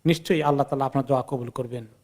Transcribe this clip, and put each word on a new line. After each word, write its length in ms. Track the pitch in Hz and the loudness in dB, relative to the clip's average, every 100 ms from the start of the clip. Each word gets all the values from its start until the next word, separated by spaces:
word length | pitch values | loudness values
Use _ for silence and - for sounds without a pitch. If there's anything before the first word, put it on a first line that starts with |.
নিশ্চয়ই 380 | 160 160 - 165 | 2 2 2 2
আল্লাহ 220 | 147 143 | 4 2
তাআলা 200 | 139 135 | 0 -2
আপনার 200 | 135 139 | 0 0
দোয়া 180 | 131 131 123 | 0 0 0
কবুল 220 | 135 120 | -6 -6
করবেন 380 | - 120 123 110 _ | -8 -8 -10 -12 _